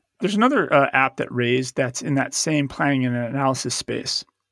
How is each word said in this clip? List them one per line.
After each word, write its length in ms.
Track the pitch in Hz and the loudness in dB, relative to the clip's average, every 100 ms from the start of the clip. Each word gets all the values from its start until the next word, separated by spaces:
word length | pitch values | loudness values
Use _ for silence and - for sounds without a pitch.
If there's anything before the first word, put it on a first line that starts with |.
| _ - | _ -6
There's 160 | 277 202 | -2 2
another, 360 | 240 277 160 | 2 2 4
uh, 180 | 143 139 | 4 4
app 240 | 135 135 - | 4 2 0
that 160 | - | -6
raised 420 | 123 120 127 127 | -2 2 2 0
that's 280 | - 127 123 | -2 -4 -4
in 120 | - | -2
that 200 | 139 131 | 0 0
same 340 | - - 151 139 | -2 -2 0 -2
planning 360 | - 151 135 127 | -2 0 0 0
and 100 | 123 | -2
analysis 580 | 120 135 135 127 127 | -2 -2 0 -2 -4
space, 500 | - - 117 - - - _ _ | -6 -6 -6 -4 -6 -8 _ _